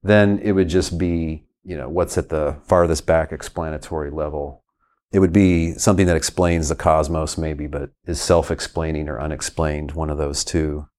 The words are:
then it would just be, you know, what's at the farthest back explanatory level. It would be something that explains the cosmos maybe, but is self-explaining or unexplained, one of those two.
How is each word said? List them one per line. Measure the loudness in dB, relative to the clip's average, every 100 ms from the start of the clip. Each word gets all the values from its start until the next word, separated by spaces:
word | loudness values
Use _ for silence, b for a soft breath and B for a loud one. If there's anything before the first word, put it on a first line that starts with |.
then | 6 6 6 2
it | 2
would | 2 4
just | 2 0 -2
be, | 0 0 -2 -6 _ _
you | -12 -10
know, | -6
what's | -2 -2 -2
at | -2
the | -2 -2 -4 2
farthest | 2 4 0 2
back | 0 0
explanatory | -8 -10 -8 -6 -8 -8 -8 -6
level. | -6 -6 -6 -8 -12 _ _ _ _ _
It | 4
would | 6
be | 6 6 4 0 0
something | 2 4 4
that | 2
explains | 0 0 0 2 0
the | 0
cosmos | 2 2 2 -2 -4 -4
maybe, | -6 -6 -8
but | -8 -10 _ -8
is | -6
self-explaining | 2 2 2 -6 -6 -4 -4 -4 -4
or | -6
unexplained, | -6 -6 -8 -2 -2 -2 -6
one | -6 -4
of | -2
those | -4 -4
two. | -4 -2 -2 -4 -10